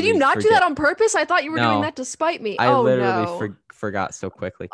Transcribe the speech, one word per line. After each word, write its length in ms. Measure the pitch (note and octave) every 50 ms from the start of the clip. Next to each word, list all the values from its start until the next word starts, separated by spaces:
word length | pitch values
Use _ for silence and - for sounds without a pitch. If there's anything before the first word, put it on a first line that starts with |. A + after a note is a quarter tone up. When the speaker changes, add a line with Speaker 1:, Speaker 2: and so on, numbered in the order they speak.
| E4+
Speaker 1:
did 60 | G#4
you 100 | A4+ F4
not 160 | C#4 C4 F4 G#4+
do 20 | G#4
Speaker 2:
forget. 160 | G#4+ A4+ G4+
Speaker 1:
that 80 | F4+
on 80 | F4 D4
purpose? 400 | C4 D4+ C#4+ F#4 - A4 A4 -
I 100 | F4+ D4+
thought 200 | - F4 F4+ C#4
you 80 | D4 D#4+
were 60 | D#4+
doing 100 | A#3+ A#3
Speaker 2:
No. 120 | A2 G#2 G3+
Speaker 1:
that 120 | G#3 -
to 80 | - B3+
spite 380 | - - - D#4+ D#4+ E4+ - -
me. 160 | G#3+ G3 -
Speaker 2:
I 80 | A#3
Speaker 1:
Oh, 160 | - C#4 C4 A#3+
Speaker 2:
literally 440 | - - - - - - - -
Speaker 1:
no. 120 | - - F3+
Speaker 2:
for-, 180 | - - - - _ - -
forgot 400 | _ - G#2 F#2+ G2 F#2 - -
so 160 | - - F#2
quickly. 400 | - - - F#2 - - - -